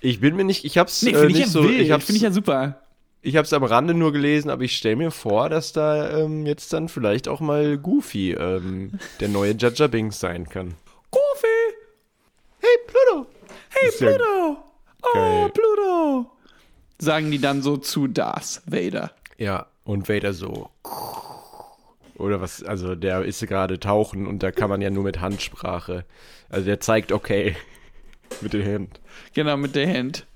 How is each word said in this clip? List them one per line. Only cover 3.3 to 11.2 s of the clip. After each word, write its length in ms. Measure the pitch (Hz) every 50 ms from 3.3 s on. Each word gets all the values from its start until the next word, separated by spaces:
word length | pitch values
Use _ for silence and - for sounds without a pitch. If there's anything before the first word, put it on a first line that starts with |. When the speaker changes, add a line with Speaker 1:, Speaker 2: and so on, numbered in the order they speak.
| 135 156
Speaker 1:
hab's 140 | 151 - 160
am 100 | 147 135
Rande 300 | 120 113 120 135 170 170
nur 160 | 170 165 156 147
gelesen, 360 | 147 143 147 151 151 147 151
aber 120 | 135 127 127
ich 140 | 123 - -
stell 180 | - 113 110 120
mir 120 | 160 165
vor, 400 | 156 - - 117 101 107 127 151
dass 240 | 156 160 156 - -
da, 460 | 160 151 151 151 151 147 - 151 151
ähm, 260 | 156 156 156 151 151
jetzt 260 | 147 147 - - - -
dann 140 | 156 160 165
vielleicht 380 | - - 120 104 104 127 135 -
auch 120 | - 143
mal 380 | 160 151 147 147 151 147 147 143
Goofy, 560 | 143 170 208 294 - - - 104 95 92 87
ähm, 580 | - 80 90 92 95 87 95 92 92 98 98 104 98 - - - -
der 100 | - 104
neue 260 | 104 101 101 101 110 113
Jar 140 | 120 120 117
Jar 140 | 123 151 147
Binks 320 | 123 113 110 110 101 -
sein 280 | - 92 85 87 87 80
kann. 280 | - 98 92 90 85 - _ - _ _ _ _
Speaker 2:
„Goofy! 360 | - 508